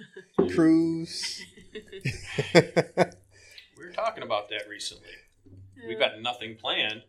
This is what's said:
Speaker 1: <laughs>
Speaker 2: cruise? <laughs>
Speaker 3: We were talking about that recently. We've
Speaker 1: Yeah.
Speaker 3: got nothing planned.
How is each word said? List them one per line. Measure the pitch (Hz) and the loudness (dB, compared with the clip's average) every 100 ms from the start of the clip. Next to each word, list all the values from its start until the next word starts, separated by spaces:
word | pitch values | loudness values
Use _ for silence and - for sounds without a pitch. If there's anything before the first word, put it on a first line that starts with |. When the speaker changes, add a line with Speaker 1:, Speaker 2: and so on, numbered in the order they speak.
| - - - - | -20 -20 -2 0
Speaker 1:
<laughs> | 180 | 2
Speaker 2:
cruise? | 180 160 160 165 165 170 - - - - - - | 6 6 6 4 -2 -6 -8 -8 -8 -14 -20 -18
<laughs> | - - - 135 - - - - 170 160 - - - 175 - _ _ - - - - | -18 -16 -8 -8 -8 -6 -6 4 6 6 2 0 0 0 -2 _ _ -20 -20 -20 -20
Speaker 3:
We | 175 | -12
were | |
talking | - 220 - | -4 -4 -4
about | 117 107 104 | -4 -4 -2
that | 107 104 | -8 -8
recently. | 104 - - - - _ _ - - - - | -12 -12 -14 -18 -20 _ _ -20 -20 -20 -14
We've | 233 110 | -10 0
Speaker 1:
Yeah. | |
Speaker 3:
got | 117 110 | 0 0
nothing | 117 - 110 110 | -8 -8 -12 -8
planned. | 135 175 110 107 | -4 -2 -2 -4